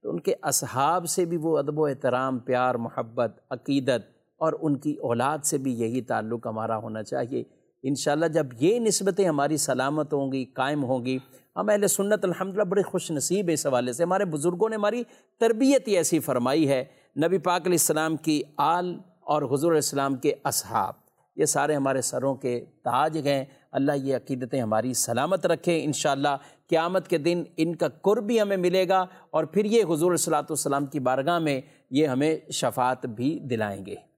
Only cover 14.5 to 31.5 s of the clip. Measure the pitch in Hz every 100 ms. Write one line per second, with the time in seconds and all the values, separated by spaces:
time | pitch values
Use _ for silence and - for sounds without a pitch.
14.5 | 175 220 220 208 233 233 - _ _ 226
15.5 | 226 262 277 262 190 160 165 143 123 120
16.5 | 147 143 135 135 _ _ - 160 185 160
17.5 | 180 170 175 - 156 160 160 - 151 -
18.5 | - 147 175 180 175 - _ - 151 143
19.5 | 135 165 160 139 139 139 135 147 - 143
20.5 | - - 113 98 - _ _ _ - 151
21.5 | 147 143 151 135 135 123 131 135 127 131
22.5 | 120 - _ 123 120 156 156 139 139 135
23.5 | - _ 143 139 143 135 131 - 131 127
24.5 | 139 113 110 120 123 - 117 147 185 170
25.5 | 165 - 165 147 147 156 139 143 139 -
26.5 | _ _ 160 170 185 156 170 147 175 165
27.5 | - 160 170 160 - 196 214 208 233 202
28.5 | 196 180 185 185 190 185 - - 156 160
29.5 | 196 214 233 185 160 175 170 - 151 147
30.5 | 151 143 139 143 147 123 131 139 175 160